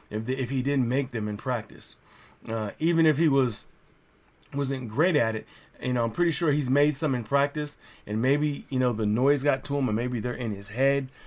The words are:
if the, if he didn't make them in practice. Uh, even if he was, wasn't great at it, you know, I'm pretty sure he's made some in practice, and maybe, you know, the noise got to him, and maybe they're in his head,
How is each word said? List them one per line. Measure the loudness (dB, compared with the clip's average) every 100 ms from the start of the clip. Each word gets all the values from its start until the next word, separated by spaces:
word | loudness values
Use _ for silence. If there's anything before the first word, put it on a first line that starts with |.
| -8
if | -8 -4
the, | -4
if | -2
he | -2
didn't | 0 0 2
make | 0 -2
them | -4 -4
in | -6
practice. | -4 -4 -6 -16 -16 -16 _ -20 -20 _ -6
Uh, | -4 -4 -2
even | 2 4
if | 4 4
he | 4
was, | 4 2 -2 -14 -20 _ _ _ _ _ _ _
wasn't | -4 -2 -4 -6
great | 0 2
at | 2 2 -2
it, | -8 -20 -20 -8
you | -2
know, | 0
I'm | 0
pretty | 0 0
sure | 2 2
he's | 2 2
made | 2 2 2
some | -2
in | -2
practice, | 0 0 0 -2 -8 -8 -20 -20
and | -6 -2
maybe, | 2 2 2 -2 -4
you | 0
know, | 0
the | 2 0
noise | 2 2 2
got | 2 -2
to | -2 -2
him, | 0
and |
maybe | 0 -2 -2
they're | -4
in | -4 -4
his | -6 -8
head, | 0 2 2 -2 -12